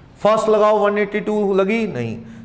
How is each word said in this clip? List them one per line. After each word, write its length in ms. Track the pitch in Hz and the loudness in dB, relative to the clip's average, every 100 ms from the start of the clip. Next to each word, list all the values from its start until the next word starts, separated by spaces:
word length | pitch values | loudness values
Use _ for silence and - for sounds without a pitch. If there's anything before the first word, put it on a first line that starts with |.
| - - | -20 -2
First 260 | 208 220 214 | 0 2 2
लगाओ, 300 | 214 214 214 | 4 4 4
वन 180 | 202 202 | 2 0
एटी 220 | 202 214 | -2 -4
टू 320 | 202 214 202 196 | -2 -2 0 0
लगी 300 | 196 226 214 | 0 0 -2
नहीं, 280 | 131 117 104 - - | -4 -8 -8 -14 -18